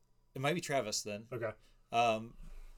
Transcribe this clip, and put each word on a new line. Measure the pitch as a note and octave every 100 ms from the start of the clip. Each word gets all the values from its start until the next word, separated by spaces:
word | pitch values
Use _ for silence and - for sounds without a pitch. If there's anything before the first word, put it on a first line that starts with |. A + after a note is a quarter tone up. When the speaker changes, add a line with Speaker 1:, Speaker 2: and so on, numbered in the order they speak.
| _ _ _ C3+
Speaker 1:
It |
might | C#3 F3
be |
Travis | - C#3 G#2+ G#2+
then. | G#2+ G#2 A2+
Speaker 2:
Okay. | A#2+ A2 - - - _
Speaker 1:
Um, | A#2 A#2 A2 A#2 - - - -